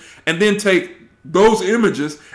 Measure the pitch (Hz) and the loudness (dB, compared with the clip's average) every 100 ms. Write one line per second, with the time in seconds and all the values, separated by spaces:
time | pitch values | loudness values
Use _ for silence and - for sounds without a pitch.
0 | - - - 165 208 202 202 180 - - | -20 -10 -6 0 0 0 0 0 -2 -16
1 | - _ 135 165 220 214 185 233 208 139 | -20 _ -4 2 4 2 0 0 0 -2
2 | 147 - - | -8 -10 -20